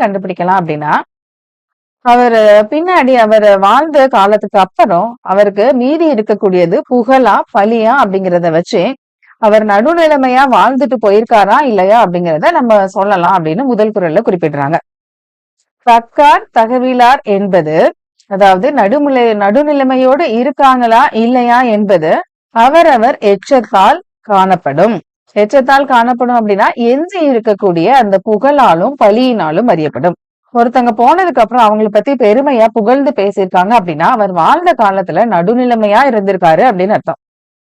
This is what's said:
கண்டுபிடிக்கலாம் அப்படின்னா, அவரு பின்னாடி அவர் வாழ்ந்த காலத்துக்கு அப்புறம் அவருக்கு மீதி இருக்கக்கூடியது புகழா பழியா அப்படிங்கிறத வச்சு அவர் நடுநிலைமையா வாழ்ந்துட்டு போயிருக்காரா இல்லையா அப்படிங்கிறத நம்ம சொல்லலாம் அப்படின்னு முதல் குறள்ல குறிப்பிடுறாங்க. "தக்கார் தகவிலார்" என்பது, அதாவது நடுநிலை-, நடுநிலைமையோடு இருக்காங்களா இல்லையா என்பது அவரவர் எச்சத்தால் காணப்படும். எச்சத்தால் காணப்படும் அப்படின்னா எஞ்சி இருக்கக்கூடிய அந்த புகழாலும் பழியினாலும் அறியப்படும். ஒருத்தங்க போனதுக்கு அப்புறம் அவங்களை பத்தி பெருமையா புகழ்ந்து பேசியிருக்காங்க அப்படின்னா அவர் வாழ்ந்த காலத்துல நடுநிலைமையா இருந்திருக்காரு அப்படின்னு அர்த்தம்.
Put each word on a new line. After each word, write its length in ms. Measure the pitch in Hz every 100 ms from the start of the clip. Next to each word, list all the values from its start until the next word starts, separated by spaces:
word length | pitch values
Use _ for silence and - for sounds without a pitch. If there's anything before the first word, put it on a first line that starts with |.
கண்டுபிடிக்கலாம் 560 | 233 196 190 180 180 190
அப்படின்னா, 340 | 165 151 151 170 - _ _ _ _ _ _ _ _ _ 247
அவரு 600 | 240 247 226 214 208 214
பின்னாடி 440 | 294 359 359 262
அவர் 460 | 254 220 214 208 196
வாழ்ந்த 480 | 196 247 320 294 262
காலத்துக்கு 520 | 254 196 214 202 208
அப்புறம் 580 | 190 - 294 175 220 240
அவருக்கு 520 | - 190 202 202 226
மீதி 380 | 262 247 320 330
இருக்கக்கூடியது 680 | 233 214 208 208 180 175 226 -
புகழா 500 | 247 220 269 233 220 320 226
பழியா 380 | 202 233 220 277 226
அப்படிங்கிறத 460 | 196 185 175 170
வச்சு 440 | 160 180 214 185 269 _ _ _ _
அவர் 260 | 220 214 214
நடுநிலைமையா 800 | 202 247 339 320 294 262 254 277
வாழ்ந்துட்டு 460 | 220 208 262 269 240 214
போயிருக்காரா 560 | 202 233 226 196 240
இல்லையா 420 | 294 208 185 226
அப்படிங்கிறத 480 | 202 175 175 156 277
நம்ம 360 | 339 240 214 190
சொல்லலாம் 480 | 196 196 196 170 190
அப்படின்னு 280 | 156 170
முதல் 280 | 269 226 214
குறள்ல 280 | 214 180 160 233
குறிப்பிடுறாங்க. 520 | 185 160 143 143 160 - _ _ _ _ _ _ _ _ _ -
"தக்கார் 560 | 233 233 - 294 339 -
தகவிலார்" 720 | 240 226 254 254 247 240 277
என்பது, 720 | - 196 196 180 156 160 262 - _ _ -
அதாவது 440 | 196 202 185 247
நடுநிலை-, 640 | 285 202 285 285 262 240 208
நடுநிலைமையோடு 840 | 202 220 302 285 262 262 262 285
இருக்காங்களா 840 | 330 220 254 285 269 254 240 226 285
இல்லையா 500 | 220 233 254 240 240
என்பது 600 | 254 208 208 185 156 240 359 _ _ 226
அவரவர் 600 | 240 320 339 254 233 -
எச்சத்தால் 800 | 202 202 - 269 214 196 196 320 - _
காணப்படும். 800 | - 202 190 175 147 139 208 196 - _ _ -
எச்சத்தால் 500 | 208 277 262 277 277
காணப்படும் 540 | 254 240 247 247 247
அப்படின்னா 340 | 208 196 254
எஞ்சி 560 | 339 240 262 349 392 302
இருக்கக்கூடிய 580 | 240 220 202 202 170 180
அந்த 320 | 269 214 190
புகழாலும் 720 | 226 208 269 294 226 165 208 277
பழியினாலும் 640 | 220 214 254 226 160 160 240
அறியப்படும். 500 | 170 151 131 165 170 _ _ _
ஒருத்தங்க 400 | 240 240 254 240 226
போனதுக்கு 460 | 240 330 370 254
அப்புறம் 240 | 220 247 220
அவங்களை 200 | 214 220
பத்தி 260 | 208 208
பெருமையா 520 | 277 214 226 285 247 226
புகழ்ந்து 400 | 226 208 269 277 240
பேசியிருக்காங்க 580 | 202 196 190 185 185 240
அப்படின்னா 300 | 175 151 175 247
அவர் 140 | 202
வாழ்ந்த 420 | 180 165 294 359 311
காலத்துல 480 | 214 196 185 160 233
நடுநிலைமையா 800 | 185 175 247 247 233 214 208
இருந்திருக்காரு 640 | 277 220 196 190 175 160 247
அப்படின்னு 320 | 190 190 208
அர்த்தம். 240 | - - _ _ _ _